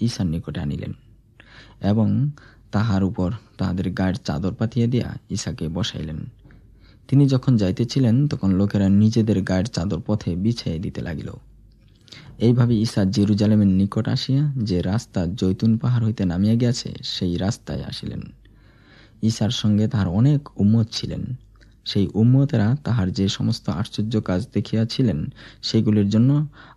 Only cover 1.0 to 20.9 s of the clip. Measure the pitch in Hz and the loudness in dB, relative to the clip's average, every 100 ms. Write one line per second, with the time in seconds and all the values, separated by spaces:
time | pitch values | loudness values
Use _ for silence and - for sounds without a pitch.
1 | - _ _ _ - - - - 95 107 | -18 _ _ _ -20 -20 -20 -4 0 2
2 | 104 107 143 147 - - - 104 117 95 | 2 2 -2 -4 -18 -20 -6 -2 0 2
3 | 95 - 90 113 - - 92 90 92 90 | 0 0 -2 -4 -10 -6 -4 -2 -4 -2
4 | 92 87 - 73 92 - 113 - 117 123 | -2 -2 -4 -4 -4 -4 -4 0 0 0
5 | - - - 98 - 80 78 85 - - | -4 -10 -10 -8 -8 -8 -6 -4 -6 -6
6 | 76 76 - - - - - - - - | -10 -10 -12 -16 -20 -20 -20 -20 -20 -16
7 | - 135 139 131 131 120 92 - 120 139 | 2 4 4 4 2 2 2 0 -2 2
8 | 120 120 147 - 95 92 98 104 98 101 | 2 2 0 0 0 2 2 2 4 6
9 | 107 113 107 95 95 92 98 - 90 80 | 4 4 2 0 0 0 -2 -4 -4 -4
10 | - 104 - 87 107 117 - 82 92 - | -2 -4 -2 -2 -2 -2 -4 -6 -6 -8
11 | 60 73 73 - - - - _ _ _ | -8 -8 -10 -14 -20 -20 -20 _ _ _
12 | - - - - 113 123 120 113 113 - | -20 -20 -16 0 2 4 4 2 0 0
13 | 95 101 101 104 104 107 101 95 101 110 | 0 2 2 4 4 4 4 4 2 0
14 | 110 110 - 135 147 135 107 90 85 110 | -2 -2 0 0 0 -2 -2 -2 0 -2
15 | - 98 87 104 92 92 117 113 123 120 | -4 -4 -4 -2 -2 0 2 2 0 0
16 | 113 107 95 85 104 117 123 - - - | 0 0 -2 0 2 2 0 -2 -6 -12
17 | - - 90 85 95 - - 73 69 - | -10 -6 -4 -2 -4 -4 -8 -10 -8 -10
18 | - 104 - - - _ _ _ _ - | -10 -10 -14 -20 -20 _ _ _ _ -20
19 | - - 110 - 101 - 107 104 110 104 | -20 -4 -2 0 -2 0 0 2 2 0
20 | 92 92 135 143 - - 101 113 110 | 0 2 4 2 -2 0 2 4 0